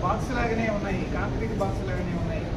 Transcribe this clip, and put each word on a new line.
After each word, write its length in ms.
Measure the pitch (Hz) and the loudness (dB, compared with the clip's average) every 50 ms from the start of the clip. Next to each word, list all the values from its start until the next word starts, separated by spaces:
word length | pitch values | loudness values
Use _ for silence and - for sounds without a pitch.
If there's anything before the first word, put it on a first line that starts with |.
| - | 2
బాక్స్ 260 | - 208 214 - - 262 | 2 0 0 0 0 0
లాగానే 300 | 240 240 233 226 220 226 220 208 | 0 2 2 2 2 2 2 2
ఉన్నాయి, 240 | 202 202 202 185 190 - - 180 | 0 0 0 0 0 0 0 0
కాంక్రీట్ 420 | - 359 - - - 226 - - - 196 | 0 0 0 0 0 0 0 0 0 0
బాక్స్ 200 | 190 190 - - 196 | 0 0 0 0 0
లాగానే 260 | - 185 190 175 175 - | 0 0 0 0 0 0
ఉన్నాయి 240 | 339 170 165 160 - - - | 0 0 0 -2 -2 -2 -4